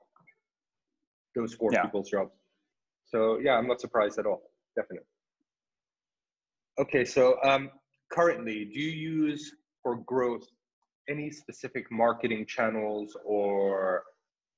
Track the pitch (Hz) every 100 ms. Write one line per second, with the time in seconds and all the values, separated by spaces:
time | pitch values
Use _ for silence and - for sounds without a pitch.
0 | _ _ _ _ _ _ _ _ _ _
1 | _ _ _ 123 117 - 110 101 87 101
2 | 95 101 95 _ _ _ _ _ _ _
3 | _ 117 110 113 139 120 123 120 117 117
4 | 104 104 104 90 - _ _ 110 - 90
5 | - _ _ _ _ _ _ _ _ _
6 | _ _ _ _ _ _ _ - 139 139
7 | 123 139 127 127 135 135 139 - _ _
8 | - 170 170 131 113 107 101 120 156 160
9 | 160 156 151 147 - - _ _ 127 117
10 | - 127 123 117 - _ _ _ _ _
11 | - 147 147 143 - - 127 127 - 113
12 | 117 117 120 110 107 - 113 110 107 107
13 | 104 - 101 104 101 98 98 95 92 90
14 | - _ _ _ _